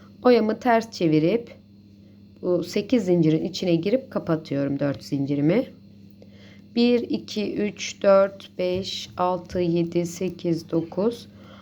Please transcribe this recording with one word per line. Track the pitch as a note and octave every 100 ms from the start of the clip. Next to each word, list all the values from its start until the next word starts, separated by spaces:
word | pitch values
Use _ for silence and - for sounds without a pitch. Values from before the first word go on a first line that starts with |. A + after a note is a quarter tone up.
| - -
Oyamı | B3 A#3 G#3+ A3
ters | B3+ A3+ A3+
çevirip | - E3+ D#3 D#3+ A3+ - - - - - - - - - -
bu | F3+ F3
sekiz | E3+ G#3 G#3 B3
zincirin | F#3 F3 D#3 D#3
içine | E3+ - F#3
girip | E3 F3+ B3+ -
kapatıyorum | G3+ E3+ D#3+ - C#3 C#3 C#3
dört | C#3+ C3+
zincirimi. | - C#3+ C#3 C#3+ D3 G#3 - - - - - - - - - - - A#3+
Bir, | A#3+ A#3+
iki, | - F#3 - G#3+ G3+
üç, | - G#3 - - -
dört, | G3+ G3 G3 G3 - -
beş, | F3+ F3+ F#3+ - - -
altı, | F3+ F3+ F3 F#3
yedi, | F3 E3+ E3+ F3 E3+
sekiz, | - F#3 F3+ F3 E3 -
dokuz, | E3 E3 - A3 A#3 - - - -